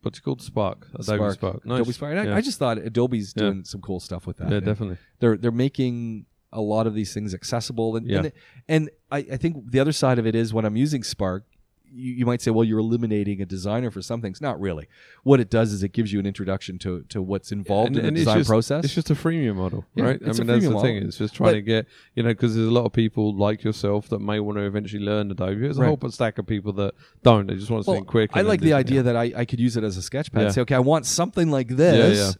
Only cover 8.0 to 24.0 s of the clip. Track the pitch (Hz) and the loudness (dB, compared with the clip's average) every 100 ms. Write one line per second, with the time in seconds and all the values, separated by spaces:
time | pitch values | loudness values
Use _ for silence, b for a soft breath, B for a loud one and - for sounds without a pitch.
8 | 113 98 - - b b - 156 151 _ | -2 -2 -2 -6 b b 0 0 0 _
9 | _ 139 - 131 160 156 113 127 139 151 | _ -6 -6 -4 -4 -4 -2 2 2 2
10 | 135 123 113 113 117 110 110 107 143 147 | 2 2 2 0 0 0 0 0 0 0
11 | 110 - 95 92 - _ _ _ _ 127 | -6 -4 -4 -4 -10 _ _ _ _ -12
12 | 127 123 120 120 - 113 113 110 110 117 | -10 -2 0 0 2 2 2 2 0 0
13 | 117 107 101 101 95 95 98 110 123 98 | 0 0 -2 -4 -6 -6 -4 -4 -4 -8
14 | 92 117 110 92 147 90 95 80 73 b | -8 -6 -6 -6 -6 -4 -4 -6 -10 b
15 | b b - 139 110 117 113 104 95 - | b b 4 6 6 2 2 0 -2 -2
16 | 110 101 98 98 95 95 - 92 98 90 | 0 0 -2 -4 -4 -4 -6 -8 -6 -8
17 | - 107 92 98 - 101 95 101 120 139 | -8 -8 -4 -4 -6 -10 -2 0 2 2
18 | - 156 147 110 143 110 117 143 143 - | 0 2 2 4 4 2 2 -2 -2 -2
19 | 160 147 165 165 131 98 92 101 - - | -2 0 0 0 -2 -2 -4 -6 -8 -2
20 | 120 135 - 113 117 165 180 107 123 107 | 0 0 -2 -2 2 4 4 2 2 0
21 | 101 - 107 - 117 107 101 113 - b | -4 -4 -6 2 2 4 2 0 0 b
22 | b - 117 110 117 113 113 120 117 - | b -2 0 2 0 2 2 2 2 2
23 | 110 - 107 98 101 107 113 107 104 104 | 0 2 0 2 0 0 -4 -2 0 -2